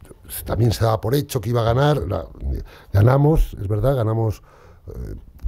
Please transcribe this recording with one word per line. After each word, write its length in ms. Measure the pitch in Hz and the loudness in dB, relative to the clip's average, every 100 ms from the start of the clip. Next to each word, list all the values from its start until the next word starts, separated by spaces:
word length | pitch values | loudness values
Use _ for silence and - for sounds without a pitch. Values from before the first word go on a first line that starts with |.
| - - - - | -20 -20 -16 -12
también 280 | - 101 117 | -6 0 0
se 120 | - | 2
daba 160 | 113 113 | 0 0
por 140 | 110 | 0
hecho 260 | 143 - 131 | -2 -2 -6
que 100 | 98 | -2
iba 100 | 120 | 0
a 40 | |
ganar, 340 | 113 123 143 139 92 | 2 2 2 0 -2
la, 180 | 92 - - 67 - - - - | -4 -6 -10 -6 -6 -8 -18 -2
ganamos, 640 | 98 110 139 147 160 - - | 4 6 6 4 4 2 -4
es 80 | 98 | -4
verdad, 260 | 107 123 | 0 0
ganamos, 480 | 135 110 113 113 - - - - - - | 0 0 0 -2 -4 -12 -20 -20 -20 -16
eh, 260 | - 53 50 - - | -12 -12 -12 -16 2